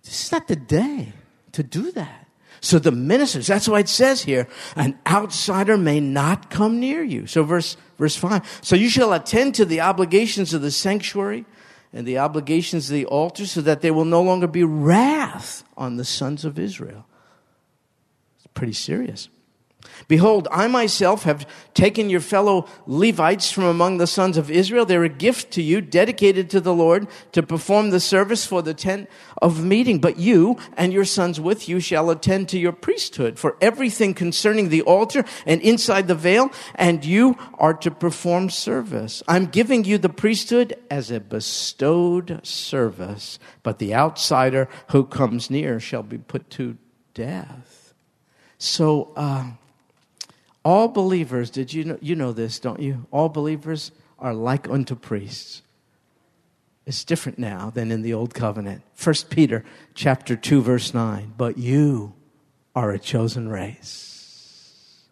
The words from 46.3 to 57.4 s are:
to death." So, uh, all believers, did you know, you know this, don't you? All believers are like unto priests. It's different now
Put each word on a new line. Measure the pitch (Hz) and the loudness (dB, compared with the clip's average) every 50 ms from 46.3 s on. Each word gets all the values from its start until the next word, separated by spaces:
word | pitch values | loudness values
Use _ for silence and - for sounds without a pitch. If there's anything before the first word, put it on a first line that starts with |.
| - 131 - _ | -12 -12 -12 _
to | - - 131 120 113 - _ _ _ _ _ _ _ | -12 -10 -10 -10 -10 -14 _ _ _ _ _ _ _
death." | - 117 135 175 185 - 147 - 127 120 _ _ _ _ _ _ _ _ _ _ _ _ _ _ _ _ _ _ | -12 -10 -10 -10 -12 -14 -16 -20 -20 -20 _ _ _ _ _ _ _ _ _ _ _ _ _ _ _ _ _ _
So, | _ - - - - 165 156 151 147 - - - | _ -8 -6 -2 0 2 2 2 0 -2 -6 -8
uh, | 143 147 143 139 135 127 123 117 _ _ _ _ _ _ _ _ _ _ _ _ _ - _ _ _ _ _ _ _ _ | -6 -4 -4 -4 -4 -6 -10 -14 _ _ _ _ _ _ _ _ _ _ _ _ _ -20 _ _ _ _ _ _ _ _
all | 156 180 202 226 233 | 2 4 4 4 2
believers, | 226 208 190 185 185 180 160 120 127 123 120 117 | 0 0 0 0 0 -2 -2 -4 -4 -6 -6 -6
did | - 131 131 123 | -6 -8 -8 -6
you | 147 160 156 | -6 -8 -6
know, | 165 160 - | -6 -10 -10
you | - 151 175 | -6 -6 -4
know | 160 135 123 113 | -4 -4 -4 -4
this, | 113 113 113 117 - | -4 -6 -6 -8 -8
don't | - 127 110 - | -8 -8 -8 -6
you? | 143 139 139 123 123 _ | -6 -6 -6 -8 -10 _
All | - 143 156 160 | -2 -2 -2 0
believers | 156 151 147 151 156 147 151 156 160 151 - - _ _ _ _ _ _ | -2 -4 -4 -4 -6 -6 -8 -10 -10 -10 -10 -14 _ _ _ _ _ _
are | 135 127 117 | -8 -6 -6
like | 110 113 123 135 139 - - | -4 -2 -2 -2 -2 -4 -4
unto | 123 139 131 - 131 | -4 -4 -4 -4 -8
priests. | 117 - - 113 101 101 104 - - - - - - _ _ _ _ _ _ _ _ _ _ _ _ _ _ _ _ _ _ _ _ _ _ _ _ _ | -12 -8 -8 -8 -8 -8 -10 -16 -18 -18 -18 -20 -20 _ _ _ _ _ _ _ _ _ _ _ _ _ _ _ _ _ _ _ _ _ _ _ _ _
It's | - 127 - - | -12 -10 -10 -4
different | - 165 160 - 135 - | -4 -6 -4 -4 -10 -10
now | - | -8